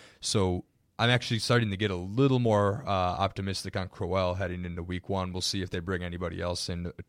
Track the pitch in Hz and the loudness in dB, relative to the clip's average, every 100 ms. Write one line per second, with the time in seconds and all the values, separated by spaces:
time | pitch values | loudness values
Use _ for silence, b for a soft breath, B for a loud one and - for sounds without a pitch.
0 | B B - 110 92 90 - _ _ - | B B -2 2 2 2 -4 _ _ 0
1 | 117 123 - 113 - 120 110 95 107 90 | 2 2 2 -2 2 2 2 0 0 0
2 | 92 110 139 127 117 104 101 104 - 95 | -2 4 4 6 6 6 4 2 0 0
3 | 90 - 95 - 98 92 98 98 92 - | 0 2 0 0 -4 -4 -6 -6 -6 -6
4 | 90 92 92 92 92 90 87 87 87 90 | -2 0 0 0 -4 -4 -6 -6 -6 -6
5 | - 98 92 90 - 98 90 92 87 92 | -2 -2 -2 -4 -4 -2 -4 -4 -2 -4
6 | 87 85 87 90 87 90 - 87 87 - | -4 -6 -6 -4 -4 -4 -4 -6 -6 -8